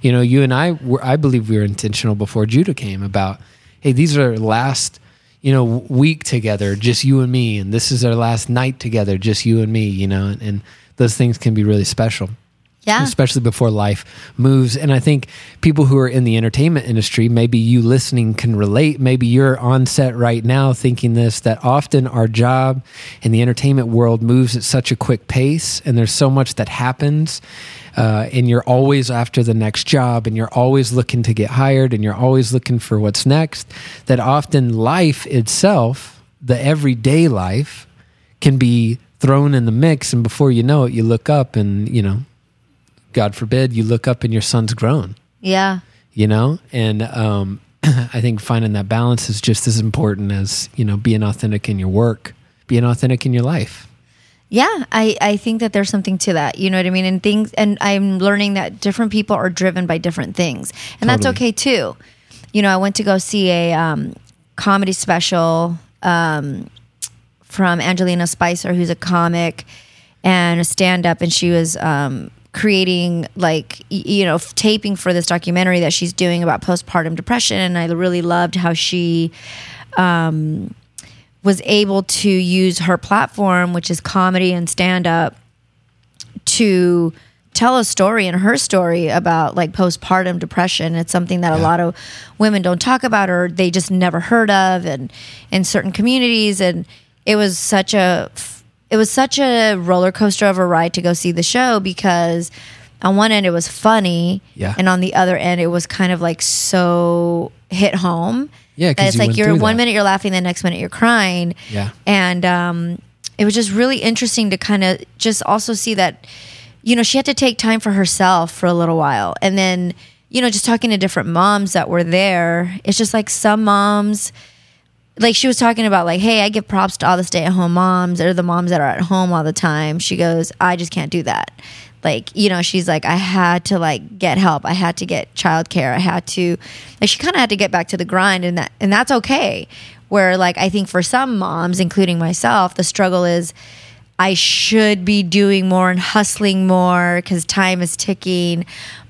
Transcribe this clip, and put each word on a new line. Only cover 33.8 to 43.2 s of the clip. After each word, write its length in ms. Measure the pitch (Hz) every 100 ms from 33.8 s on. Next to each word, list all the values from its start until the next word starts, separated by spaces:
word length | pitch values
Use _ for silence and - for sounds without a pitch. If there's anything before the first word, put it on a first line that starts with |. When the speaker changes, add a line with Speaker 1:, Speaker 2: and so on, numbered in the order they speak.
| - - -
Speaker 1:
that 160 | 127
often 520 | 117 143 143 147 123
life 540 | 113 113 170 165 135 -
itself, 960 | 135 110 - 190 185 117 131 - - _ _
the 180 | 127 123
everyday 680 | 139 156 143 120 123 156 170
life, 580 | 107 90 107 143 - - _ _ _ _ _
can 180 | 147 135
be 400 | 123 120 113 120 _ _
thrown 340 | 135 139 143
in 120 | 135 117
the 60 |
mix, 420 | 110 160 147 -
and 100 | 123
before 260 | 113 - 139
you 140 | 117
know 220 | 120 147 123
it, 80 |
you 100 | 117
look 260 | 113 113 -
up 280 | 147 131 110
and, 320 | 101 98 104
you 120 | 120
know, 180 | 101 98 135 _ _ _ _ _ _ _ _
God 220 | -